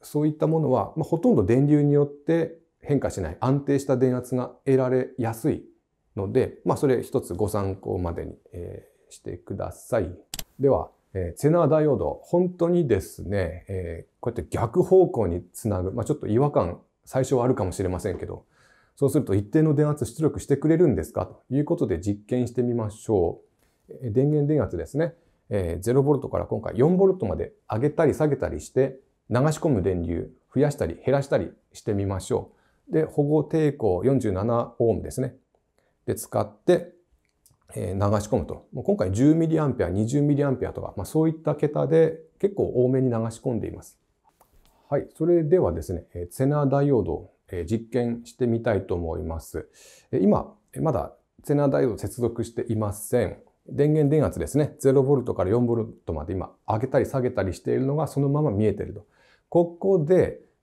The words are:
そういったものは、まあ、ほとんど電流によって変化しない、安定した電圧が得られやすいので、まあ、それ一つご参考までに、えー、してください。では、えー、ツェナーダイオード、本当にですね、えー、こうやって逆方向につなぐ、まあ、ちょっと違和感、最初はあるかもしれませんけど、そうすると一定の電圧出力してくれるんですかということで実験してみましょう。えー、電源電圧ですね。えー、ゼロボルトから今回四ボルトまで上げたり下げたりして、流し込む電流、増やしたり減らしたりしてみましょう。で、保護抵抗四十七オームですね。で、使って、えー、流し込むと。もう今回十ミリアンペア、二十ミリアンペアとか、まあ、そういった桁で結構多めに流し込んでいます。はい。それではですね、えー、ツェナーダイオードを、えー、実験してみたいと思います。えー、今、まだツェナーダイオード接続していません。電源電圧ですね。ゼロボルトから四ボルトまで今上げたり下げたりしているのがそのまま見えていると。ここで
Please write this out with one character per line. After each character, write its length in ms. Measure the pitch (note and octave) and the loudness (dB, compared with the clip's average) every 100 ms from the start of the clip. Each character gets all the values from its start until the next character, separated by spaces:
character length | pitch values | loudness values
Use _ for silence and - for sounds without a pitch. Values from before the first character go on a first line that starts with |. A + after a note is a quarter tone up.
そ 180 | - D3 | -6 -2
う 60 | D3+ | -2
い 40 | |
っ 20 | D3+ | 0
た 100 | D#3 | 0
も 140 | D#3+ | 2
の 120 | C#3 | 2
は、 220 | B2 F#2+ D#3+ | 0 0 -6
ま 60 | |
あ、 20 | |
ほ 140 | E3 E3 | -4 0
と 140 | B3+ | 4
ん 40 | D#3+ | 4
ど 80 | |
電 220 | G2+ B2 C#3+ | 4 4 6
流 160 | D3+ | 4
に 120 | D3 | 4
よ 100 | C#3+ | 4
っ 40 | C#3+ | 2
て 500 | - - E3 - - _ _ | -2 -2 0 0 -8 _ _
変 200 | - C#3 | -2 -2
化 100 | F#2 | 0
し 120 | G2+ | -4
な 100 | E2 | -6
い、 60 | E2+ | -2
安 260 | B2 C#3 C#3+ | 0 0 0
定 140 | C#3 | -2
し 60 | C#3+ | 0
た 120 | B2+ | 2
電 180 | C3 B2 | 2 0
圧 200 | B2 B2+ | -4 -4
が 160 | B2+ - C#3 | -4 -6 0
得 120 | C3 | 2
ら 120 | B2+ | 2
れ 180 | B2+ B2+ - | 0 -2 -4
や 160 | A2 | -6
す 180 | A2 D#3 | -2 -2
い 140 | D#2+ - _ _ _ _ - | -2 -6 _ _ _ _ -8
の 160 | G2 | -2
で、 280 | B2+ G2+ - | 0 0 -2
ま 120 | - D3 | -2 0
あ、 20 | |
そ 80 | C#3+ | 2
れ 160 | B2 | 0
一 200 | - C3 | 0 -4
つ 120 | - | -4
ご 160 | F2+ G#2 | -4 -2
参 260 | G#2 G2 F#2+ | -2 -4 -6
考 220 | G#2 G2 | -6 -4
ま 160 | E2+ | -4
で 120 | E2+ D#2+ | -6 -10
に、 80 | - _ | -14 _
え 340 | F2+ F2+ F#2+ - _ _ | -14 -14 -14 -20 _ _
ー、 20 | |
し 60 | - | -18
て 180 | G#2 F2+ | -14 -12
く 200 | - F#2+ | -10 -8
だ 160 | F#2 | -10
さ 280 | - - A#2+ | -12 -4 -2
い。 160 | F2+ F2+ _ - - - | -2 -8 _ -14 -14 0
で 100 | C3+ | 2
は、 220 | F#2 - _ _ | 2 -2 _ _
え 200 | F#2+ F2 E2+ | -6 -6 -2
ー、 20 | |
ツ 100 | C#3+ | 2
ェ 20 | |
ナ 160 | E3+ D3 | 4 4
ー 40 | |
ダ 120 | D#3 | 4
イ 60 | D3+ | 2
オ 80 | A#2 | 0
ー 20 | |
ド、 220 | D2+ - | -2 -6
本 260 | - F3 F3+ | -2 0 0
当 180 | F3+ E3+ | 0 0
に 180 | F3 D3 | 2 2
で 140 | G2 | 0
す 220 | - - | -2 -10
ね、 420 | F2 G2+ E2+ F2 - | -6 -4 -4 -6 -10
え 380 | F#2+ E2+ E2 - | -8 -8 -10 -14
ー、 60 | _ | _
こ 100 | A#2+ | -8
う 100 | - | -8
や 40 | |
っ 20 | - | -6
て 100 | - | -4
逆 280 | A#2 F3+ | 0 0
方 240 | F3 F#3+ F3+ | 4 6 6
向 200 | B2+ F#2+ | 2 -2
に 160 | F2 - | -2 -8
つ 140 | - A2 | -6 -2
な 140 | F#2 | -2
ぐ、 100 | F#2 | -2
ま 120 | A#2+ | -4
あ、 20 | G#2+ | -4
ち 60 | |
ょ 20 | D3 | -4
っ 40 | |
と 80 | - | 0
違 100 | A2 | 2
和 140 | C#3+ | 2
感、 300 | C#3 F2 E2 _ _ | 2 -2 -4 _ _
最 200 | - C3 | -6 -4
初 120 | C3 B2+ | 0 2
は 100 | B2+ | 2
あ 20 | |
る 80 | B2+ | 0
か 100 | F#2 | -2
も 60 | |
し 100 | - | -4
れ 80 | F#2 | -4
ま 100 | F2+ | -4
せ 140 | G2 | -6
ん 60 | - | -6
け 80 | - | -10
ど、 180 | - - _ _ _ _ - | -14 -18 _ _ _ _ -2
そ 120 | C#3 | 0
う 20 | |
す 80 | D#3 | 2
る 80 | D#3+ | 2
と 80 | |
一 160 | G2 G#2 | 0 2
定 140 | D#3+ | 2
の 100 | D#3 | 4
電 160 | C#3+ D3+ | 2 0
圧 160 | D3 A#2 | -2 -6
出 160 | - | -2
力 180 | D#3 - | -2 -2
し 60 | - | -2
て 100 | C#3 | 0
く 120 | D#3 | 2
れ 100 | E3 | 4
る 100 | E3 | 4
ん 80 | F#2 | 2
で 80 | |
す 80 | - | -2
か 140 | - F#2 | -6 -6
と 160 | - - | -10 -4
い 100 | C#3+ | -2
う 60 | D3 | 0
こ 120 | C3 | -2
と 100 | A#2 | -2
で 120 | E2+ | -2
実 240 | G2+ G#2 - | -4 -6 -4
験 200 | B2+ A2+ | -2 -2
し 60 | |
て 80 | B2 | -2
み 140 | A#2+ A#2 | -2 -2
ま 160 | G#2+ | -4
し 180 | - - | -6 0
ょ 320 | G2+ E2 - _ _ _ _ - | 2 2 -2 _ _ _ _ -20
う。 40 | - | -12
え 60 | B2 | -2
ー、 20 | |
電 160 | A2+ C#3+ | 2 2
源 180 | D3+ C#3+ | 2 2
電 140 | D3+ | 2
圧 160 | G#2 F2 | 0 -4
で 80 | - | -4
す 140 | C#3 | -4
ね。 160 | E3 - _ _ - | -4 -6 _ _ -6
え 240 | G#2 E2+ F2 | -4 -2 -2
ー、 40 | |
ゼ 100 | A#2+ | 2
ロ 80 | C3 | 2
ボ 120 | C#3 | 4
ル 80 | - | 0
ト 80 | - | -2
か 100 | F#2 | -4
ら 60 | F2+ | -4
今 160 | A2+ | -6
回 120 | - F2 | -4 2
四 180 | D3+ F#3 | 4 6
ボ 100 | G3 | 4
ル 120 | F#3 | 2
ト 80 | F#2+ | -2
ま 100 | D#2 | -4
で 160 | - - - | -6 -10 -6
上 100 | A2 | -2
げ 80 | D3 | 0
た 140 | D3+ D#3 | 2 2
り 80 | |
下 160 | G#2+ D3+ | 2 0
げ 80 | C3+ | 0
た 100 | F2 | -4
り 140 | F2 | -6
し 80 | - | -2
て、 280 | B2+ C3+ - _ _ - | 0 0 -2 _ _ -4
流 60 | A#2 D3+ | 0 2
し 80 | D3+ | 0
込 80 | E3+ | 0
む 140 | A2 | 2
電 200 | F#2+ F2+ | 2 -2
流、 300 | E2+ E2+ - - _ B2+ | -2 -4 -6 -14 _ 0
増 60 | |
や 100 | C#3+ | 0
し 60 | C#3 | 0
た 80 | E2+ | -4
り 100 | - - | -4 0
減 80 | |
ら 80 | C#3 | 0
し 60 | C#3 | 0
た 100 | C3+ | -2
り 140 | E2 - _ | -2 -10 _
し 80 | - | -10
て 120 | - | -4
み 120 | G2+ G2 | -2 -2
ま 160 | F#2+ | -4
し 100 | - | -2
ょ 220 | G#2+ G2+ _ _ _ - | -4 -4 _ _ _ -4
う。 40 | |
で、 100 | D#3+ | -2
保 200 | - - | 0 -2
護 200 | C#3+ D3+ | 0 0
抵 320 | - D#3+ D3+ C#3+ | 0 0 0 0
抗 260 | G#2+ F2+ | 0 0
四 160 | A#2 C3+ | 2 2
十 120 | G#2+ | 0
七 440 | F#2 A2 A#2 A#2 - | -2 0 -2 -2 0
オ 120 | A#2 | 0
ー 40 | F#2 | 0
ム 80 | |
で 80 | F2 | -4
す 80 | - | -6
ね。 160 | B2+ - _ _ _ _ _ _ - | -8 -10 _ _ _ _ _ _ -8
で、 100 | G#2+ | -8
使 260 | - G#2+ | -4 -4
っ 80 | G2+ | -4
て、 440 | - - F3 - - _ _ _ _ _ _ - A#2 | -2 0 0 0 -16 _ _ _ _ _ _ -14 -8
え 180 | G2 | -6
ー、 0 | |
流 280 | F#2+ G2+ G#2 | -2 0 0
し 80 | G#2 | 0
込 100 | A2+ | -2
む 60 | D#2 | -2
と。 220 | - - | -10 -12
も 100 | C3+ | -6
う 40 | A#2 | -2
今 100 | G3+ | 0
回 160 | F#2+ | 0
十 240 | G2+ C#3+ D#3+ | 4 4 6
ミ 140 | E3 | 2
リ 100 | D#3+ | 2
ア 80 | D3 | 0
ン 60 | - | 0
ペ 80 | |
ア、 60 | F2 | -2
二 180 | F#2+ A2 | 0 0
十 140 | C#3+ | 2
ミ 160 | D3 C#3+ | 2 2
リ 60 | C#3+ | 0
ア 40 | |
ン 60 | B2+ | -2
ペ 120 | - | -4
ア 60 | |
と 80 | - | -6
か、 120 | F#2+ - | -10 -10
ま 80 | |
あ、 20 | - | -4
そ 180 | D#3 | 0
う 60 | D#3+ | 0
い 40 | |
っ 20 | D#3+ | 0
た 200 | D#3 D3 | -4 -2
桁 300 | D3 D3 C#3+ | -2 0 2
で 320 | D#3+ D#3+ - - _ | 4 2 0 -14 _
結 160 | - - | -2 0
構 120 | G2+ B2 B2+ | 0 2 2
多 40 | |
め 120 | C3 | 2
に 80 | C3 | 2
流 60 | A#2 A2+ | 0 -2
し 100 | - | -6
込 120 | C#3 A2+ | -6 -4
ん 40 | |
で 80 | F2 | -6
い 40 | |
ま 120 | G2 | -10
す。 160 | - _ _ _ _ _ _ _ _ _ _ | -18 _ _ _ _ _ _ _ _ _ _
は 100 | C#3+ | -4
い。 80 | - - | -4 -2
そ 80 | E3 | 2
れ 180 | F3 | 4
で 160 | D3+ F3+ | 4 4
は 140 | G2+ | 4
で 80 | E2+ | 0
す 120 | - | -6
ね、 120 | E2+ - | -8 -8
え 140 | F2 F2 | -12 -10
ー、 0 | |
ツ 140 | - | -2
ェ 20 | C3+ | 0
ナ 200 | D3 C3+ | 2 2
ー 40 | |
ダ 120 | C#3 | 2
イ 120 | C#3+ | 4
オ 80 | A#2+ | 2
ー 40 | D#2+ | 0
ド 80 | |
を、 200 | D2+ - _ _ | -4 -10 _ _
え 120 | F2+ | -8
ー、 40 | E2 | -4
実 260 | A2+ A2+ | -4 -2
験 300 | B2+ A#2+ A#2 - | -2 -2 -4 -10
し 80 | |
て 140 | - A#2+ | -4 0
み 160 | A2+ | 0
た 100 | A2+ | 0
い 140 | A#2+ - | -2 -2
と 80 | F2 | -4
思 220 | E2 E2 | -4 -6
い 60 | |
ま 180 | E2 D#2+ | -6 -8
す。 260 | - E2 - _ - - _ | -10 -12 -12 _ -20 -20 _
え 60 | - | 0
ー、 40 | |
今、 340 | G3 G3 - - _ C3 | 2 2 -2 -14 _ -4
ま 140 | D3+ | -2
だ 200 | A2+ - - _ _ | -2 -4 -12 _ _
ツ 80 | - | -2
ェ 40 | D3 | 0
ナ 120 | C#3+ | 2
ー 40 | |
ダ 100 | C#3+ | 2
イ 40 | C3 | 0
オ 40 | |
ー 20 | |
ド 60 | G2 | -2
接 240 | G#2 - | -8 -4
続 240 | A#2 A#2 A2+ | -2 -2 -6
し 80 | |
て 120 | - - | -6 -4
い 60 | G#2+ | -2
ま 160 | G#2 | -2
せ 320 | - - B2 F#2 | -6 -2 -2 -2
ん。 120 | - - _ - | -6 -18 _ -8
電 240 | B2+ D3 | 0 2
源 180 | D#3 C#3 | 4 4
電 160 | D3+ G2+ | 2 2
圧 140 | - | -2
で 80 | E2 | -2
す 100 | C#3+ | 0
ね。 180 | C#3+ - | 0 0
ゼ 120 | C3+ | 4
ロ 120 | C3+ | 4
ボ 120 | C3 C#3 | 4 2
ル 80 | |
ト 100 | - | 0
か 100 | F#2 | -2
ら 80 | F#2 | 0
四 140 | A#2 A#2+ | 2 2
ボ 100 | A2+ | 0
ル 100 | A2 | -4
ト 280 | - - | -8 -10
ま 120 | D#2 E2 | -8 -6
で 80 | |
今 180 | F#2 - _ - | -6 -8 _ -4
上 120 | A2 | -2
げ 80 | C3 | 0
た 120 | C#3 | 0
り 60 | - | 0
下 160 | C#3 | 0
げ 100 | B2 | -2
た 120 | - | -2
り 100 | F#2 | -4
し 60 | F2 | -4
て 120 | B2 | -2
い 40 | A#2+ | 0
る 100 | C3+ | 0
の 100 | D3 | -2
が 120 | D3 | -2
そ 120 | C#3+ | 0
の 80 | C#3 | 0
ま 140 | D3 | 2
ま 100 | D3 | 0
見 140 | G2 G#2+ | 2 0
え 80 | |
て 100 | F#2 | 0
い 40 | F#2 | -6
る 60 | |
と。 120 | G2+ - _ _ _ _ | -12 -18 _ _ _ _
こ 160 | E3+ E3+ | 2 2
こ 380 | - G3 F#3 | 0 2 2
で 360 | D3 F3+ F#2+ - - _ | 4 4 4 -2 -16 _